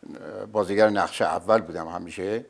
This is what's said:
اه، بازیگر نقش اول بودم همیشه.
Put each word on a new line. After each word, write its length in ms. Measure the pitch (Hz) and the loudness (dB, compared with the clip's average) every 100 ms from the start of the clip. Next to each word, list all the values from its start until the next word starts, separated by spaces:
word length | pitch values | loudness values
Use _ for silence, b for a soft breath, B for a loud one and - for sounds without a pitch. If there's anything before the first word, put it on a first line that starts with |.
| - | -16
اه، 320 | - - 101 104 | -16 -12 -12 -4
بازیگر 420 | 107 92 101 107 | -2 0 6 4
نقش 320 | 101 85 - | 4 -2 0
اول 380 | 87 82 92 110 | 0 0 4 2
بودم 280 | 95 85 82 | 2 -10 -8
همیشه. 580 | 90 90 104 95 110 | -10 -10 -6 -4 -4